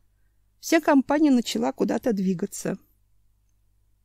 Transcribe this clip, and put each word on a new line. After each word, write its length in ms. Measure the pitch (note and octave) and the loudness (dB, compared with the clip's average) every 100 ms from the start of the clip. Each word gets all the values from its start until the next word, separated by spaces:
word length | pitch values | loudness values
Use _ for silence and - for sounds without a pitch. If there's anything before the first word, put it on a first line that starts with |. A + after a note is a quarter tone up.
| _ _ _ _ _ _ | _ _ _ _ _ _
вся 220 | - D#4+ | 0 0
компания 500 | D#4 C#4+ - D4 D4+ | 4 2 2 2 4
начала 420 | B3+ - - B3 | 2 0 -4 -4
куда-то 400 | - G3 A#3 C4 | -2 -2 -2 -2
двигаться. 640 | G3+ F#3+ F3+ G3 - - F3+ _ _ _ _ _ _ _ _ _ _ _ _ | -2 -2 -2 -6 -8 -8 -8 _ _ _ _ _ _ _ _ _ _ _ _